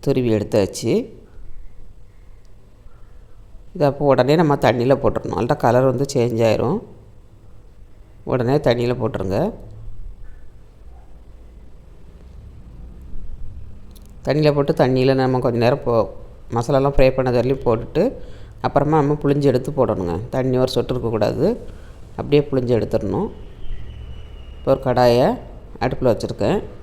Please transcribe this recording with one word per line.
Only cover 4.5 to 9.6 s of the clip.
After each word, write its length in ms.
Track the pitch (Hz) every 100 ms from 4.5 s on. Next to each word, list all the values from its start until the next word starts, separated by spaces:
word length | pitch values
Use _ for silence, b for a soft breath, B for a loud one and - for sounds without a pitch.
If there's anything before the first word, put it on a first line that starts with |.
| 139 127
தண்ணியில 280 | 120 120 131
போட்டுறணும். 360 | 113 - - 85
இல்லாட்டா 160 | 120 143 127
கலர் 240 | 120 135
வந்து 140 | 123 139
சேஞ்ச் 280 | 135 117 113 113
ஆயிரும். 320 | 104 113 202 - - - - - - - - - - - - - - -
உடனே 240 | 127 120 143 151
தண்ணியில 260 | 120 120 123
போட்டுருங்க. 380 | 110 98 95 98 185 -